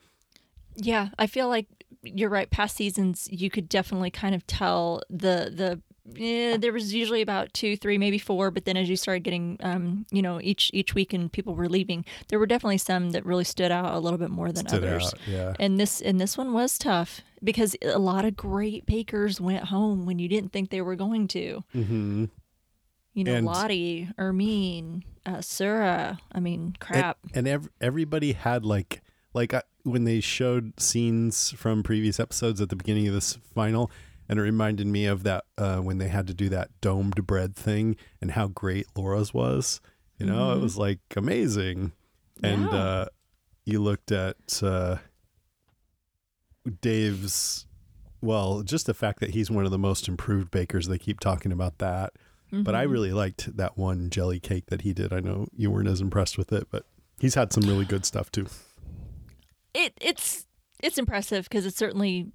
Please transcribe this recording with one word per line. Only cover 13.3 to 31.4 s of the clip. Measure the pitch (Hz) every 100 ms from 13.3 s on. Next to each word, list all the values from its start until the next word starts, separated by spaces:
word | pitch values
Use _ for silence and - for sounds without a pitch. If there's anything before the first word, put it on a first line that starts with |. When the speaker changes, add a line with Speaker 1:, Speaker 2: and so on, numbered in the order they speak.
| 180
Speaker 1:
stood | 175 - 180
out | 175 180
a | 165
little | 170 175
bit | 165
more | 170 170
than | 170 -
Speaker 2:
Stood | 101
Speaker 1:
others. | 90 87 90
Speaker 2:
out, | - -
yeah. | 95 92 95
Speaker 1:
And | 202 196
this, | 208 -
and | 196 185
this | 190 -
one | 262
was | 233 247 -
tough | 294 185 175 - - _
because | 190 220 214 -
a | - 202
lot | 190 190
of | 214 202
great | 202 196 214 214 -
bakers | 220 220 214 208 190
went | 180 190 165
home | 196 214 196 180
when | 180
you | 175
didn't | 208 190
think | 202 190
they | 190
were | 180 180
going | 196 226 202
to. | - - - -
Speaker 2:
Mm-hmm. | 127 104 113 104 101 110 - - _ _ _ _ _ _
Speaker 1:
You | 214
know, | 185
Speaker 2:
And | 123 139
Speaker 1:
Lottie, | 175 214 190 175 165 175 220
Ermine, | 190 190 208 208 190 170 165 170 - -
uh, | - 185
Sura, | - - 196 214 202 175 - 180 -
I | -
mean, | 175 170 165 180
crap. | - 175 170 - -
Speaker 2:
And, |
and | 131 127
ev-, | 143 151 -
everybody | 120 143 156 156 147
had, | 113 120 120 107
like, | 104 90 - - _ _
like, | 123 120
uh, | 127 - _
when | 139 123
they | 117 113
showed | - - 127 123 110 -
scenes | - 117 117 113 117 -